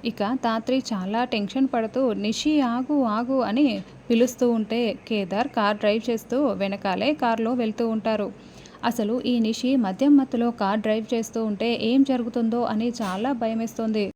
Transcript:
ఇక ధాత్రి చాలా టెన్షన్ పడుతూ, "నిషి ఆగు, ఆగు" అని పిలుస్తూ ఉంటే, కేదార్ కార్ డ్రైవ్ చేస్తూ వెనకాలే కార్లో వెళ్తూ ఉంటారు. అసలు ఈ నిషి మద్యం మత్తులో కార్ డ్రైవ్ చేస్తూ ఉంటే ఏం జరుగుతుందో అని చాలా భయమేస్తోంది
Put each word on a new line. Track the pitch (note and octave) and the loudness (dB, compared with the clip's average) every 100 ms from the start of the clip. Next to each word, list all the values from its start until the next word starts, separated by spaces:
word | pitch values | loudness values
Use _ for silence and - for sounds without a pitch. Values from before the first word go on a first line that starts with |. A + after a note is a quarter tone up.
| A#3 | -6
ఇక | - G3+ | -2 -2
ధాత్రి | C4 A#3 A3+ A3+ C4 - | 0 -2 -2 0 -2 0
చాలా | G#3 F#3 A3 | -6 -2 -2
టెన్షన్ | B3 A3+ G3+ C4+ C4+ | -2 -2 -2 0 0
పడుతూ, | A#3+ A3 A#3+ C4 | 0 -2 0 0
"నిషి | G3+ G#3 A3 D4+ D4+ | 0 -2 -2 2 2
ఆగు, | B3+ G#3+ C4 D4 | 2 0 0 0
ఆగు" | A#3+ G#3+ B3 C4+ | 2 0 0 0
అని | G#3+ A3+ D4 G3+ - - - | 0 2 2 2 -8 -18 0
పిలుస్తూ | A#3 A#3+ - B3 | 2 2 2 0
ఉంటే, | A#3 G#3+ A3+ A#3 F#3 - | 2 0 0 -2 -4 -4
కేదార్ | G#3+ F#3 G3 C#4 | -4 -2 -2 -2
కార్ | - G#3 G#3 | 0 0 2
డ్రైవ్ | G#3+ A3 A3 | 2 2 0
చేస్తూ | A3+ - B3 C#4+ | -4 -2 0 0
వెనకాలే | G3 G3 G3 G3 F#3 A#3 | 0 -2 -2 -2 0 0
కార్లో | D4+ A#3+ A3+ A3+ | 0 0 0 0
వెళ్తూ | B3 A3 G#3+ A#3 | 0 -2 -2 -2
ఉంటారు. | A3 A3+ G#3+ G3+ - - - - - | 0 -2 -2 -4 -8 -20 -20 -20 -6
అసలు | A#3 A#3 G#3 B3 - | -4 -2 -2 0 0
ఈ | A#3+ | 0
నిషి | A3 A3+ B3 C4+ | 0 0 0 2
మద్యం | G3+ F#3+ C#4 C#4+ | 0 2 6 6
మత్తులో | C4 A#3+ A#3+ | 4 0 0
కార్ | A#3 G3 G#3+ | 0 -2 0
డ్రైవ్ | G#3+ A3 G#3+ | 0 -2 0
చేస్తూ | A#3 F#3+ A3+ A3 | -2 -2 -4 -4
ఉంటే | G3 A3+ A#3 | -2 -2 0
ఏం | A3 C4 | 2 4
జరుగుతుందో | C4+ B3+ A#3 A#3+ A3+ A#3 | 4 2 0 0 0 0
అని | A#3+ G#3+ A#3+ | 0 0 -2
చాలా | A#3+ G3+ F#3+ B3 | -2 -4 -2 -2
భయమేస్తోంది | B3+ A3+ A3+ A3+ - A3+ G#3+ G3 | 0 -2 -2 -4 -4 -2 0 -2